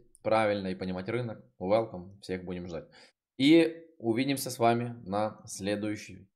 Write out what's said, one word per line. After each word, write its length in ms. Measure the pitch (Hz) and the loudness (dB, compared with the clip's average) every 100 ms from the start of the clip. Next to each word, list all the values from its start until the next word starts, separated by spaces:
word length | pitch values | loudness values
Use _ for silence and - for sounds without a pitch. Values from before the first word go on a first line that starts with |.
| _ _ | _ _
правильно 460 | - 110 107 101 95 | 2 4 4 2 -2
и 60 | |
понимать 340 | 95 92 92 95 | -4 -4 -6 -4
рынок, 340 | 117 117 104 - - | -4 -4 -10 -16 -6
welcome, 600 | 92 110 - 92 90 98 | 2 2 2 -6 -14 -14
всех 240 | - 92 | -8 -8
будем 240 | 87 90 90 | -6 -10 -8
ждать. 160 | 80 - - - _ _ - | -10 -12 -20 -20 _ _ 2
И 480 | 139 165 165 - - - | 6 8 6 0 -16 -6
увидимся 520 | 113 113 135 131 131 | -2 0 0 -2 -4
с 80 | 120 | 0
вами 360 | 117 120 120 120 90 | 2 2 -2 -8 -4
на 340 | 101 107 - - | -2 -2 -6 -14
следующих 720 | - 95 104 107 104 - 95 98 | -6 -4 -2 -4 -6 -10 -18 -20